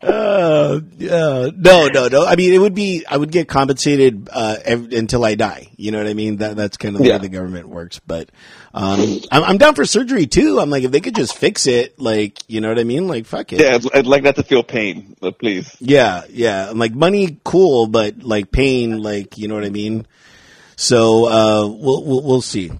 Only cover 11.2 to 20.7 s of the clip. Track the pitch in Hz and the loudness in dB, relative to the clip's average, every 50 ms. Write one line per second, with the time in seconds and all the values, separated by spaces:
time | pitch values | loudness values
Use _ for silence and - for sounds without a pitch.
11.2 | 139 107 - - - 160 214 - - 139 123 120 123 127 _ _ 131 113 110 107 | -4 -4 -4 -2 -2 -2 0 0 0 0 2 0 0 -2 _ _ -4 -2 0 0
12.2 | 107 101 _ - - _ 110 110 110 110 113 117 117 117 120 147 190 185 160 117 | -2 -2 _ -14 -16 _ -6 -6 -4 -2 0 0 0 0 -2 -2 -2 -4 -4 -6
13.2 | 113 - - - - - 151 147 156 135 127 120 120 127 - 139 127 123 139 139 | -8 -8 -10 -10 -10 -6 0 2 2 4 4 0 -2 2 2 2 4 4 2 4
14.2 | 135 143 135 - 135 - 139 123 117 - - 120 107 101 87 - 101 101 - _ | 4 2 0 0 -2 2 2 0 0 0 -4 -4 -4 -4 -6 -8 -14 -18 -18 _
15.2 | - 90 - _ - 113 101 90 85 - - _ - 127 143 139 123 107 92 87 | -8 -8 -8 _ -4 -4 -4 -4 -6 -12 -18 _ 0 2 4 4 4 2 0 -4
16.2 | 82 - 98 120 117 113 101 95 95 101 110 113 117 113 113 131 156 180 202 202 | -8 -12 -6 -2 -2 -2 -2 -2 -6 -6 -4 -2 -2 -2 0 0 2 2 2 2
17.2 | 196 175 143 - _ - - 175 190 170 139 120 113 110 110 113 107 104 104 - | 0 -2 -4 -10 _ 0 2 4 4 4 4 2 2 2 2 0 0 0 -4 -10
18.2 | - 123 110 107 98 _ - 127 135 139 131 127 120 113 110 110 107 107 104 101 | -6 -2 -2 -2 -2 _ 0 0 2 2 2 0 -2 -2 -4 -6 -6 -6 -6 -8
19.2 | 98 95 - - 107 104 107 107 104 101 101 104 104 107 110 113 113 _ _ _ | -8 -12 -12 -10 -8 -6 -6 -6 -6 -6 -6 -6 -6 -4 -6 -6 -8 _ _ _
20.2 | _ _ _ _ _ _ - _ - _ | _ _ _ _ _ _ -20 _ -20 _